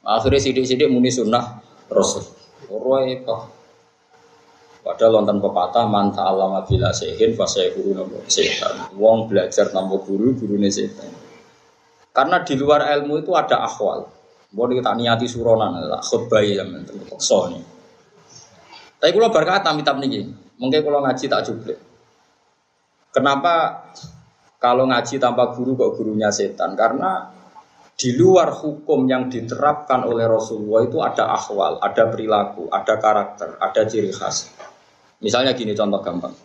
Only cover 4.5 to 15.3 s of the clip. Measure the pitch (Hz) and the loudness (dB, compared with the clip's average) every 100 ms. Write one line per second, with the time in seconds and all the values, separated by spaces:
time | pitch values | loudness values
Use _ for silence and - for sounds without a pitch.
4.5 | _ _ - - 87 113 110 104 104 98 | _ _ -14 -10 4 6 6 4 0 0
5.5 | 90 90 120 113 107 101 98 92 95 95 | 0 0 0 2 2 0 0 -2 0 0
6.5 | 95 - - - 87 80 - 113 110 92 | -2 -2 0 0 -2 -6 0 0 2 -2
7.5 | - 90 98 95 95 95 - - - 82 | 0 -2 -2 -4 -4 -6 -10 -4 0 0
8.5 | - - - - 98 107 113 110 98 90 | 0 -4 -6 -10 2 4 4 2 0 0
9.5 | - 98 95 95 98 98 98 117 120 110 | 0 0 0 -2 -4 -4 0 0 0 -2
10.5 | 101 101 98 104 - - - - - - | 0 0 0 -6 -8 -18 -18 -20 -20 -20
11.5 | _ _ _ _ _ _ - 139 180 170 | _ _ _ _ _ _ 0 2 0 0
12.5 | 135 143 147 147 147 143 151 156 175 - | -2 4 4 4 0 0 -4 0 0 2
13.5 | 131 - - 101 - 90 - _ _ _ | 0 0 -2 -4 -4 -10 -20 _ _ _
14.5 | 98 123 127 123 107 120 113 120 | -4 -2 0 0 0 0 0 -2